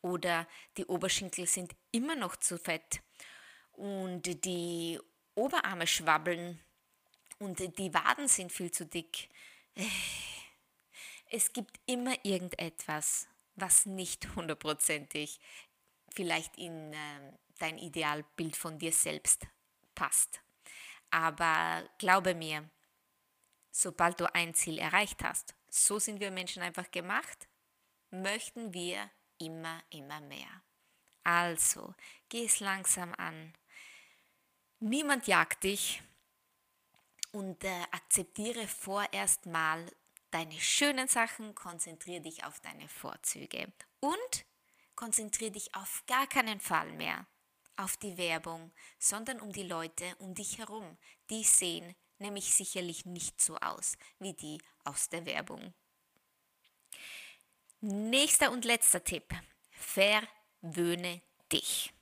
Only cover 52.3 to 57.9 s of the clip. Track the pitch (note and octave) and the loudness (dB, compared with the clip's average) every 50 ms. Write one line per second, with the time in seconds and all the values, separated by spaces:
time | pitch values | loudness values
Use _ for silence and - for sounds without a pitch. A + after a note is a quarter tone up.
52.3 | G3+ G3+ F#3 - - - F#3+ - - F#3 F3+ F3 E3 - - F3+ F3+ F3 - - | -6 -6 0 2 2 2 2 2 -4 -4 -4 -4 -6 -8 -10 -10 -8 -6 -8 -8
53.3 | - - - - - - - - - - - - - - - - _ _ F#3+ G3 | 0 0 0 0 2 -2 -4 -4 -4 -2 -4 -4 -4 -4 -10 -20 _ _ -10 -8
54.3 | E3+ - - D3+ D3+ D#3 - - _ _ _ D3 C#3 - - - - E3+ E3 - | -8 -8 -10 -10 -10 -10 -12 -18 _ _ _ -6 -2 -2 -2 -2 -4 -6 -6 -4
55.3 | - - - - - - - F#3 - _ _ _ _ _ _ _ _ _ _ _ | -4 -4 -4 -6 -10 -12 -12 -16 -18 _ _ _ _ _ _ _ _ _ _ _
56.3 | _ _ _ _ _ _ _ _ _ _ _ _ - - - - - - - - | _ _ _ _ _ _ _ _ _ _ _ _ -18 -16 -14 -14 -14 -14 -16 -16
57.3 | - _ _ _ _ _ _ _ - _ - G#3+ | -20 _ _ _ _ _ _ _ -16 _ -4 -2